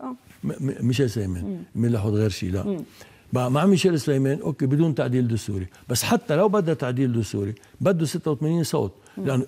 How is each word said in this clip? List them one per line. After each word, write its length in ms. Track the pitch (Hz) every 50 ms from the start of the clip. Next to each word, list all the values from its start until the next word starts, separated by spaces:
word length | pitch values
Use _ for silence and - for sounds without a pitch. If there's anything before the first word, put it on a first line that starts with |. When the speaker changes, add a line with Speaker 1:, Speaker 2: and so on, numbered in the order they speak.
Speaker 1:
آه. 140 | 254 262 254 - _ - - - -
Speaker 2:
م-، 40 |
م-، 400 | - - - 135 135 - - -
ميشيل 220 | 120 127 110 139 120
سليمان، 340 | 104 117 101 95 90 87 90
Speaker 1:
مم. 140 | 143 190 170 - - -
Speaker 2:
مين 160 | - 113 117
لحوت 220 | 117 107 98 113 104
غير 160 | 104 110 107
شيء، 220 | 92 - 107 92
لا. 120 | 90 98 -
Speaker 1:
مم. 160 | 208 196 170 - - - - - - - - _ - -
Speaker 2:
بقى 180 | 127 123 127
مع 140 | 131 147 170
ميشيل 340 | 202 196 160 - 185 170 147
سليمان، 420 | - 151 143 135 135 135 139 -
أوكي، 240 | - 170 139 - 143
بدون 300 | 131 143 147 165 165 139
تعديل 320 | 156 131 127 123 127 127
دستوري، 400 | 117 117 107 - - 101 95 92 87 - - - -
بس 140 | 123 117 -
حتى 320 | - 240 - - - 151
لو 140 | 156 202 214
بدها 240 | 190 214 175 165 156
تعديل 460 | - 139 127 127 123 139 127 117 117
دستوري 360 | 107 - - 101 101 101 110 - - - - -
بده 240 | - 185 196 160 160
ستة 260 | 143 - 175 - 160
وثمانين 320 | 147 123 156 151 165 170 156
صوت، 300 | - - 143 117 95 - - - - -
Speaker 1:
مم. 80 | - 190
Speaker 2:
لأنه 200 | 139 131 127 135